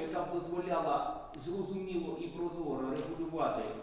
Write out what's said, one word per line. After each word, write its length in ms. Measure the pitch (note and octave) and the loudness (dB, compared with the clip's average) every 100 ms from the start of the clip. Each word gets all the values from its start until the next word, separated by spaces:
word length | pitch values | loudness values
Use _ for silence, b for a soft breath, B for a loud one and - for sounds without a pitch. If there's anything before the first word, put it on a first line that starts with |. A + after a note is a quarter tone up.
яка 220 | D#3+ F3 | 0 0
б 100 | F3 | 0
дозволяла 920 | E3+ D#3+ F3 F3+ E3 E3 E3+ - - - D3 E3+ | 0 0 0 2 4 4 4 2 -2 -6 -8 -4
зрозуміло 760 | F#3+ F#3+ F#3+ F#3 F3 D#3+ D#3+ | -2 0 -2 0 0 0 -2
і 60 | E3+ | -4
прозоро 640 | F3 F3 E3+ D#3 C3 C3 | -2 -2 0 0 0 0
регулювати 720 | D3+ D#3 E3 E3 D#3+ C#3+ - - - | 0 -2 -2 -2 2 2 2 -2 -4